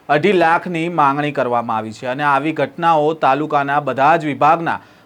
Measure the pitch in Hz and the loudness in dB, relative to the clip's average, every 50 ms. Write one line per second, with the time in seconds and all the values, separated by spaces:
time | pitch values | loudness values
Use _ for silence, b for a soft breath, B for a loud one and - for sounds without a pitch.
0 | b - - - 147 202 202 175 170 165 165 175 - 185 175 160 160 175 175 160 | b 0 0 2 4 2 4 4 4 4 2 0 0 -4 -6 -4 -4 -4 0 2
1 | 147 139 139 147 147 147 143 147 127 123 120 120 117 120 113 110 110 110 107 - | 2 2 2 0 -4 -4 -2 -2 -2 0 0 -2 -2 -2 -4 -4 -4 -6 -12 -10
2 | - 123 127 139 147 147 139 139 143 160 156 151 139 127 - - 170 170 165 151 | -8 -8 -6 -2 0 0 0 0 0 -2 -2 -2 -4 -4 -4 -2 0 2 2 2
3 | 147 151 160 160 - 135 135 143 151 156 151 143 139 139 143 147 143 131 127 131 | 2 0 -2 0 0 0 2 0 -2 -2 -2 -2 -2 0 -2 -2 -2 -2 -2 2
4 | 131 147 170 170 156 151 139 117 147 147 165 170 170 147 107 98 b b b b | 4 4 4 2 0 -4 -2 0 2 2 2 2 0 -6 -6 -6 b b b b
5 | b | b